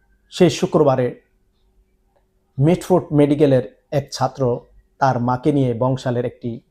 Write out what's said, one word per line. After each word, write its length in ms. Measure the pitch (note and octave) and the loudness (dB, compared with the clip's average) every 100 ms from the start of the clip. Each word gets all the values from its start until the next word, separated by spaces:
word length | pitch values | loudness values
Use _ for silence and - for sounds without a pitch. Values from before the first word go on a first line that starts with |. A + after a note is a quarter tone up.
| _ _ _ | _ _ _
সেই 200 | - F3 | 2 2
শুক্রবারে 720 | - F#3 F3+ D3 B2+ B2 - _ _ _ _ _ _ _ _ _ _ _ _ _ - | 2 0 2 2 2 -2 -6 _ _ _ _ _ _ _ _ _ _ _ _ _ -2
মিটফোর্ড 540 | D3 F3 - F3 F3 | 0 0 0 0 2
মেডিকেলের 720 | D3 C#3+ C#3+ D3 C3 - - _ | 2 2 2 2 2 0 -10 _
এক 220 | C#3+ C#3 | -6 -4
ছাত্র 460 | - C3 - B2 B2+ - _ _ - | -4 -6 -2 -4 -4 -8 _ _ -2
তার 200 | C3+ A#2+ | 0 0
মাকে 320 | A#2+ B2 D#3 | -2 -2 0
নিয়ে 220 | C#3+ B2+ A2+ | 0 0 -2
বংশালের 460 | B2+ C3+ B2+ B2 B2 | -2 -2 -4 -4 -6
একটি 360 | - A#2+ A#2 - | -8 -12 -12 -8